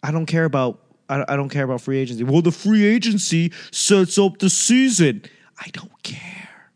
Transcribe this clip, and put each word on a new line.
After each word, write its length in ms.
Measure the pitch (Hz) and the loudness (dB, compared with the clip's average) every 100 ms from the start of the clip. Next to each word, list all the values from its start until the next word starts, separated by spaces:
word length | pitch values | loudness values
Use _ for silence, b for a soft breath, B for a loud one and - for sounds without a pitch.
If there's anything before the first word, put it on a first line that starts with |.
I 80 | 139 | -4
don't 140 | 156 165 | -4 -2
care 200 | 165 160 | 0 0
about, 340 | 139 127 107 _ _ _ | 0 -2 -4 _ _ _
I, 140 | 139 - | -4 -2
I 80 | 139 | -2
don't 140 | 139 | -2
care 140 | 139 | -4
about 180 | 135 127 | -4 -4
free 160 | - 135 | -4 -4
agency. 260 | 131 120 | -4 -4
Well, 180 | 123 147 | 0 2
the 100 | 175 | 2
free 340 | 165 202 214 208 | 0 2 4 4
agency 680 | 233 233 202 - 165 165 B B | 2 0 -2 0 0 0 B B
sets 460 | - - 202 185 - | -6 2 4 4 2
up 220 | 196 202 | 0 2
the 100 | 190 | 0
season. 760 | - - 247 262 208 160 107 - b b _ | 0 2 2 2 2 2 0 -10 b b _
I 100 | - | -18
don't 300 | - - _ | -16 -18 _
care. 680 | - - 175 - - - _ | -16 -14 -16 -18 -20 -20 _